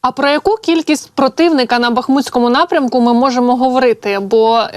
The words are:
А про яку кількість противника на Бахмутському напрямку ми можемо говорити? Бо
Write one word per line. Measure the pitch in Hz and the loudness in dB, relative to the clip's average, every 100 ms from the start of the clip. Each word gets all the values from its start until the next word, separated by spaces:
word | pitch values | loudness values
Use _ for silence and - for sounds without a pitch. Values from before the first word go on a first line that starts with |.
А | 254 | -4
про | - 285 | -2 0
яку | 294 381 440 | 0 0 -2
кількість | - 330 311 302 - - | 0 -2 0 -4 -4 -2
противника | 269 - 339 302 240 240 | -2 2 0 2 0 0
на | 240 | 0
Бахмутському | 240 247 269 - 254 240 | -2 0 -2 0 0 0
напрямку | 247 349 339 254 254 | 0 0 0 0 0
ми | 240 | 2
можемо | 233 269 247 247 247 | 2 0 0 0 0
говорити? | 262 254 254 220 208 196 | 0 2 0 0 -4 -4
Бо | 196 226 220 226 220 | 0 2 2 2 -2